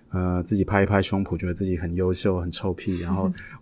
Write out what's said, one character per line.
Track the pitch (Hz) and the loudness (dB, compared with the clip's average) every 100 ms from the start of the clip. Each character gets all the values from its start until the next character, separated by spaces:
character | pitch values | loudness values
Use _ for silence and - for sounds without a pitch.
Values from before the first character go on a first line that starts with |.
| _ | _
呃， | 90 90 90 | -2 0 0
自 | 87 101 | 0 0
己 | |
拍 | 95 101 | 2 4
一 | 95 | 4
拍 | 98 | 4
胸 | 95 98 98 | 2 0 0
脯， | 85 | -2
觉 | 90 | -4
得 | |
自 | 87 95 | -2 -2
己 | 90 | -2
很 | 87 87 | -2 0
优 | 92 | 0
秀、 | 92 104 92 | 2 0 0
很 | 87 | -2
臭 | 85 98 | -4 -4
屁， | 90 - 90 | -4 -2 -4
然 | 87 | -2
后 | 95 95 90 - - | 0 0 -2 -8 -8